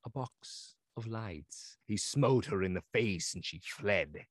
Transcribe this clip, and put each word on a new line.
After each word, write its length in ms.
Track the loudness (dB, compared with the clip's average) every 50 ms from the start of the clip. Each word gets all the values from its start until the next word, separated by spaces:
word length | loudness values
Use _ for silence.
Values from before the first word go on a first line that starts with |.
| _
a 60 | -8
box 640 | -6 -6 -6 -8 _ _ -18 -16 -16 -14 -16 -18 -20 _ _ _ _
of 120 | -10 -8 -6
lights. 680 | -6 -6 -6 -6 -8 -8 -10 _ -16 -18 -18 -18 -20 _ _ -4
He 80 | -2
smote 480 | -2 -2 0 4 4 6 8 6 6 4
her 180 | 2 0 2 2
in 120 | 2 0
the 100 | -2 -4 _ _
face, 420 | 2 4 4 0 -2 -4 -4 -6
and 100 | -6 -8
she 160 | -8 -10 -8 -10
fled. 640 | -10 -10 -4 0 2 2 2 2 0 -4 -14 -14 _